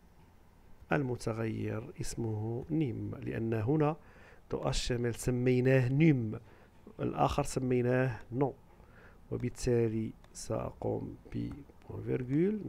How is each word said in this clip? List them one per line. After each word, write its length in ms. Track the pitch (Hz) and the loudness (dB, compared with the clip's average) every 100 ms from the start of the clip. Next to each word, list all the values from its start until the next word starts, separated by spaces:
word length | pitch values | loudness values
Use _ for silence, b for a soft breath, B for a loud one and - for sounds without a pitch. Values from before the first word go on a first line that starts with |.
| - - - - - - - - - | -20 -20 -20 -20 -20 -20 -20 -20 -2
المتغير 1000 | 160 131 117 - 110 113 110 107 107 127 - | -2 0 -2 -4 -2 -2 -4 -4 -6 -8 -8
اسمه 640 | 117 - 113 107 110 117 - | -6 -4 -4 -2 -4 -6 -2
نيم، 440 | 156 143 110 104 | -2 0 -2 -6
لأن 400 | - 117 131 113 | -6 -6 -2 -2
هنا 420 | 113 110 156 147 165 B B B B - | 0 2 4 2 0 B B B B -6
دو 80 | - | -4
اتش 300 | 147 131 - | -2 0 0
تي 60 | |
ام 120 | 120 120 | 0 0
ال 80 | |
سميناه 720 | 113 - 123 127 127 127 131 123 | -2 0 2 4 4 6 6 6
نيم، 500 | 135 160 135 113 - B B B B - - | 6 6 6 2 -6 B B B B -18 -6
الآخر 420 | - 151 143 - | -4 2 2 2
سميناه 760 | 143 - 127 127 120 127 131 110 - | -2 -2 0 2 2 2 2 -2 -6
نو، 220 | 117 139 - - B B B B B - | -2 -2 -2 -16 B B B B B -8
وبالتالي 840 | 117 123 - - 120 117 110 110 - - | -6 -4 -2 2 2 2 0 -4 -8 -16
سأقوم 840 | - - - - - 110 110 - - - | -14 -6 -4 -6 -6 -4 -4 -6 -10 -10
ب 160 | 117 117 - - - - 107 | -8 -6 -8 -16 -20 -14 -10
virgule، 560 | 107 131 127 143 185 214 | -4 -4 0 0 2 0